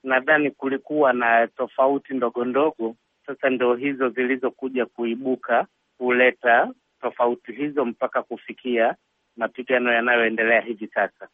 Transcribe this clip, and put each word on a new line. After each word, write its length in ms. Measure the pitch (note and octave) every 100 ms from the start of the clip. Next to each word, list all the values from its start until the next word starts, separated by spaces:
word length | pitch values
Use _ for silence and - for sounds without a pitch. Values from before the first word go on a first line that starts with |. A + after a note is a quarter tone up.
Nadhani 480 | C3+ C3 C3+ D3+ D3
kulikuwa 600 | - C3+ C3+ - D3+ C#3
na 340 | B2 A#2+ A#2 A#2
tofauti 640 | - B2 - C3+ C#3 -
ndogo 320 | C3+ A#2+ A#2+ B2
ndogo, 500 | B2+ D#3 - A2+ B2 _ _ -
sasa 240 | C3 C#3
ndio 260 | B2+ B2 B2
hizo 340 | C#3+ C3 C3
zilizokuja 760 | A2+ B2+ C3 B2+ - C3 B2+ A2
kuibuka 840 | - A#2 A#2 C3+ B2 - A#2 F#3 _ _ _
kuleta 760 | B2 B2 B2+ A#2+ B2 A#2 G#3 B3+ _ _
tofauti 500 | B2 - A#2+ A#2+ -
hizo 340 | A2+ D3 C#3+ A#2+
mpaka 380 | A2 B2+ B2+
kufikia 720 | - A2+ - A2 B2+ A#2+ A#2 G3 _ _ _ -
mapigano 560 | A2 - B2 B2+ B2
yanayoendelea 680 | A#2 A#2+ A#2+ A2+ A2+ A2+ A2+
hivi 260 | A2 G#2+ A2
sasa. 400 | G#2+ G2 _ F#2+